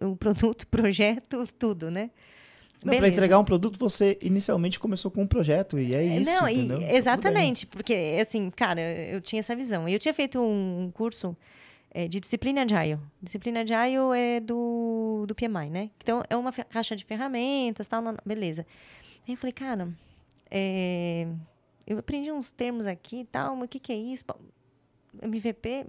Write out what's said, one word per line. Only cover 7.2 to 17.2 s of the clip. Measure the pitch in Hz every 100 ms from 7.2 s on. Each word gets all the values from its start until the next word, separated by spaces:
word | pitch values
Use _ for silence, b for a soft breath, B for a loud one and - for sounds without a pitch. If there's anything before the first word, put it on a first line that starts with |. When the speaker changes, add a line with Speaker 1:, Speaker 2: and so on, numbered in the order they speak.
| 381 403 294 240 -
Speaker 1:
porque, | 190 220 208 156 165
assim, | 220 220 185
cara, | - 220 170
eu | 165 165 160 196
tinha | - 220
essa | 214 240
visão. | 262 185 165
E |
eu | 208
tinha | 311
feito | 302 277 254
um, | 233 208 190 180
um | 180
curso, | - 226 - 185 165 b b b b b
é, | - 170
de | 190
disciplina | - 233 254 277
Agile. | 240 202 156 151 147 -
Disciplina | 185 202 240 226
Agile | 226 226 247 262 262 247
é | 240 240
do, | 220 240 240 233 233 226 220 214 208
do |
P | 214 233
M | 190 147
I, |
né? | 175 214 _
Então, | - 240 -
é | 240
uma | 254
fe-, | 247 -
caixa | 226 226 214
de | -
ferramentas, | 214